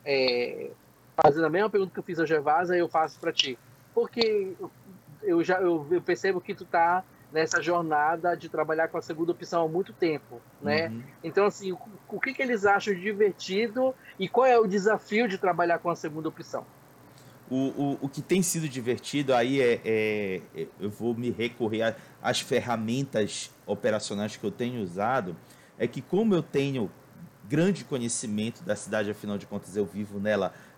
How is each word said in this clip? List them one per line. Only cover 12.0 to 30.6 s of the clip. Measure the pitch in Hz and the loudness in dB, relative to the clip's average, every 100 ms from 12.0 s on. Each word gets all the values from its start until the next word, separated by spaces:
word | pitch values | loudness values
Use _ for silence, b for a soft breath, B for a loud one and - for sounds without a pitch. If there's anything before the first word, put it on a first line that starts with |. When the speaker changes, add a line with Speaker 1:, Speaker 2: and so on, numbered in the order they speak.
| - | -12
Speaker 1:
o | 202 | -6
que | 269 | -6
que | 262 | -4
eles | 262 233 202 | -2 2 4
acham | 202 214 | 2 2
divertido | 185 190 202 208 170 - 190 233 220 262 262 B - | -2 -2 2 2 2 -2 0 0 2 0 0 B -6
e | 185 | 0
qual | 240 262 | 4 6
é | 240 | 6
o | 220 | 6
desafio | 202 190 208 - 208 240 | 2 2 0 0 2 2
de | 185 | 2
trabalhar | 190 170 170 170 | 0 2 2 2
com | 175 | 0
a | 165 | -4
segunda | 165 151 156 | -4 -6 -6
opção? | 156 156 127 - - - - - B B B - | -8 -10 -10 -10 -18 -20 -20 -20 B B B -4
Speaker 2:
O, | 131 | -2
o, | 135 - 143 135 | 0 0 -2 -2
o | 139 | -4
que | 143 | -6
tem | - 180 | 0 2
sido | 175 170 156 | 2 0 -4
divertido | 131 117 113 - 143 139 | -4 -2 -4 -2 -4 2
aí | 123 123 139 | 2 4 4
é, | 123 117 | 4 2
é, | 110 110 107 107 101 92 - 82 | 2 0 2 0 -2 -4 -8 -10
é, | 80 - | -10 -6
eu | 98 | -8
vou | 104 113 117 | -4 -4 -2
me | 120 | -4
recorrer | 117 120 117 113 107 | -2 -4 -2 -2 0
a, | 113 110 B B | 0 -2 B B
às | 113 123 | -2 -2
ferramentas | - 123 123 117 110 123 139 113 104 - - - - | 0 -2 0 -2 -2 -2 -2 -2 -2 -4 -12 -16 -8
operacionais | 98 120 107 - 101 104 - | -2 0 -2 -2 -4 -4 -4
que | |
eu | 107 | -8
tenho | - 123 123 | -4 -6 -4
usado, | 95 87 107 131 92 82 B B B - | -6 -2 0 0 -2 -10 B B B -4
é | 123 | -4
que | 143 | -4
como | - 180 226 180 | -4 0 2 2
eu | |
tenho | - 143 139 135 95 - - - - - 101 | 0 -2 0 -2 -4 -8 -20 -20 -20 -20 -2
grande | 127 180 196 | 2 2 2
conhecimento | - 135 117 - 117 104 110 - | -4 -4 -4 -4 -4 -4 -4 -6
da | 90 104 | -6 -6
cidade, | - 107 104 | -2 -2 -2
afinal | 104 107 101 | -4 -6 -8
de | - | -8
contas | 101 - 95 | -12 -8 -4
eu | 98 | -4
vivo | 101 101 101 | -4 -8 -4
nela | 104 104 92 B | 0 0 0 B